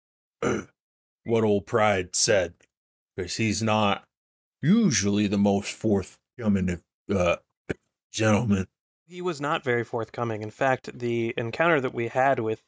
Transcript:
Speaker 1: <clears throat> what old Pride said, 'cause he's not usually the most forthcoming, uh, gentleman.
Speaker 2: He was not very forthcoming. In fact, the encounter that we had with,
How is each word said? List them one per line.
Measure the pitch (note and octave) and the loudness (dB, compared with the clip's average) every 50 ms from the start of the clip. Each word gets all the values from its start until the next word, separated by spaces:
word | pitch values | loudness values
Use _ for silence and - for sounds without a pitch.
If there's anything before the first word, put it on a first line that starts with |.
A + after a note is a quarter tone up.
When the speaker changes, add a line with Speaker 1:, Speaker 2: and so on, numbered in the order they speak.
| _ _ _ | _ _ _
Speaker 1:
<clears throat> | _ _ _ _ _ | _ _ _ _ _
what | - C3 - G#2 F#2 - _ _ _ _ _ _ _ _ _ _ - A2 A2+ A2+ A2 | -4 -4 -2 -4 -6 -12 _ _ _ _ _ _ _ _ _ _ -4 -2 0 2 2
old | G#2+ G#2 G2+ G2 | 2 2 0 0
Pride | - A#2 A2+ G#2+ G#2+ G2+ F#2 F2+ F2+ - | 0 0 2 2 2 2 0 -2 -4 -2
said, | - - A#2+ G#2+ F#2+ F2 E2+ - _ _ _ _ _ _ _ _ _ _ _ _ | 0 2 2 4 2 2 -2 -6 _ _ _ _ _ _ _ _ _ _ _ _
'cause | - F2+ F2 - | -10 -8 -6 -4
he's | - A2+ A2 G2 F#2 | -2 -2 -2 -2 0
not | A2+ A2 G#2+ G#2+ G#2+ G2+ G2 - - _ _ _ _ _ _ _ _ _ _ _ | 0 0 2 2 2 2 0 -2 -6 _ _ _ _ _ _ _ _ _ _ _
usually | - D3 G3+ A#3 A3+ F3 A#2+ F#2 F#2+ G2+ G2+ G#2 G#2 | 2 2 4 4 4 4 2 2 0 0 2 2 2
the | G2 G#2 | 2 2
most | G2+ G2+ G2+ G2+ G2 G2 - - | 2 2 4 2 2 -2 -4 -6
forthcoming, | - - A2 G#2 G2 F#2 - - - _ _ _ - A#2 G#2+ G2+ G2 F#2 F2+ F2 E2 - _ _ _ _ - G2 | -4 0 0 0 0 0 -4 -12 -20 _ _ _ -4 0 0 0 2 0 -2 -4 -6 -8 _ _ _ _ -4 -2
uh, | F#2+ F2+ F2 E2+ - _ _ _ _ _ - - - _ _ _ _ _ _ | 0 2 2 0 -2 _ _ _ _ _ -10 -10 -10 _ _ _ _ _ _
gentleman. | - - A2 G#2+ G#2+ - B2+ G#2 G2+ F#2+ F#2 - _ _ _ _ _ _ _ | -4 0 2 4 4 2 2 2 0 0 -2 -4 _ _ _ _ _ _ _
Speaker 2:
He | - F3 F3+ | -16 -10 -6
was | F3+ F3+ D#3+ C3+ | -6 -6 -4 -4
not | D3 D3 D#3+ D#3 - | -4 -4 -4 -2 -2
very | C3 A#2+ A#2+ A2+ | 0 0 0 -2
forthcoming. | - - A#2 A2 - - - A#2+ A#2 A2 G#2 G#2+ | -4 -6 -6 -6 -6 -6 -6 -4 -4 -4 -6 -8
In | G#2+ | -8
fact, | - - C3+ C3+ C3 A#2+ - - - | -6 -2 0 0 0 -2 -4 -10 -10
the | B2+ A#2+ A#2+ A#2+ A#2 A2+ A2+ - | -6 -4 -4 -2 -2 -2 -4 -4
encounter | - A#2+ A2+ - - E3 F3 E3 C#3+ | -4 -6 -4 -2 -2 0 2 2 0
that | B2+ B2+ B2 | 0 -2 -4
we | A#2+ A#2 | -4 -6
had | A2+ - C3 C3 C#3 C3+ B2 | -2 0 0 2 2 2 0
with, | A2+ A2 A2 - _ | -2 -2 -4 -6 _